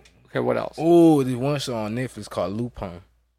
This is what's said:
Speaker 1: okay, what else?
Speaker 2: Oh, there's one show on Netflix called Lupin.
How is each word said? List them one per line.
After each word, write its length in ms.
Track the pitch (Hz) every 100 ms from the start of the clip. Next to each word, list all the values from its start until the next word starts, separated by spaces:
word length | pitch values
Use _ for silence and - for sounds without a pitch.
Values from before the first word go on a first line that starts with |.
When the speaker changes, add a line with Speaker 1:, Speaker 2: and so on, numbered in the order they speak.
| _ _ _
Speaker 1:
okay, 140 | 127
what 180 | 123 117
else? 180 | - -
Speaker 2:
Oh, 460 | 160 170 165 151
there's 140 | 127 123
one 220 | 135 143
show 160 | 135 117
on 180 | 107 117
Netflix 340 | 127 - 104
called 240 | - 90
Lupin. 480 | 107 120 - 98 87 _ _ _